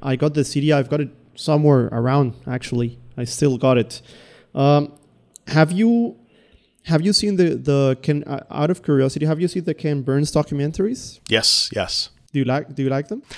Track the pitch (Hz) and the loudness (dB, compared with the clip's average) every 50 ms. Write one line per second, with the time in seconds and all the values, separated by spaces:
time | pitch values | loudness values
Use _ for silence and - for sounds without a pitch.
0 | - 139 131 127 147 156 147 147 139 - - 143 139 151 151 143 131 123 147 147 | -6 -4 -2 0 0 0 0 0 -2 -2 -2 -2 2 2 2 2 2 0 -2 -4
1 | 147 - - _ _ _ _ - - - 151 151 151 147 139 127 117 - - 117 | -4 -4 -8 _ _ _ _ -8 -2 0 2 4 4 6 4 4 4 2 -2 -2
2 | 117 127 135 143 139 120 113 - - 135 123 127 - - 127 120 120 117 120 - | 0 2 2 2 2 0 -2 -8 -10 -8 -8 -8 -6 -4 -4 -2 -2 -4 -6 -10
3 | - - - - 120 117 - - 147 143 127 117 - 131 127 120 113 - - - | -20 -16 -10 -8 -8 -6 -4 0 0 0 0 2 2 2 4 4 2 -2 -6 -18
4 | - - - - - - - - _ _ - 131 139 143 147 147 147 - - - | -20 -20 -20 -20 -20 -20 -20 -20 _ _ -2 2 4 4 4 4 2 0 -8 -18
5 | _ _ _ _ _ _ - - - - - 156 160 156 175 190 220 226 233 233 | _ _ _ _ _ _ -20 -20 -10 -2 2 2 2 4 2 2 2 2 4 2
6 | 233 - - _ _ _ _ _ _ _ _ _ _ _ _ _ - - 160 151 | 0 -2 -6 _ _ _ _ _ _ _ _ _ _ _ _ _ -4 0 0 2
7 | 165 202 202 - 214 208 202 180 180 170 - - 127 147 143 139 135 135 131 131 | 2 2 0 0 0 0 2 2 2 2 2 -2 -2 0 2 2 4 2 0 0
8 | - - 147 147 - - 139 - - - - 143 151 156 185 - - - 147 135 | -2 -2 -2 -2 -2 -6 -10 -10 -10 -10 -4 -2 0 0 0 -2 0 2 2 4
9 | 131 135 - - 151 156 156 156 180 170 - 190 165 165 151 - - 156 147 143 | 4 2 0 -2 -2 -2 0 0 -2 -2 -2 -4 -4 -4 -6 -4 -4 -4 -4 -2
10 | 123 139 135 139 151 - - 160 147 - 147 143 143 151 156 - 190 220 254 - | -2 0 0 0 0 0 0 -2 -2 -2 -2 -4 -4 -4 -2 -2 -2 -2 -2 -6
11 | - - - - - - 110 110 - - - - - - - 104 92 - - - | -10 -16 -18 -14 -6 0 0 2 2 2 0 0 -2 -4 -4 -4 -4 -4 -4 -6
12 | - - _ _ _ _ - 143 131 120 127 147 - - 139 143 135 131 135 139 | -6 -8 _ _ _ _ -4 -2 0 0 -2 -4 -4 -6 -6 -4 -2 -2 -2 -2
13 | 147 - 214 262 - - - | -4 -6 -10 -12 -12 -16 -20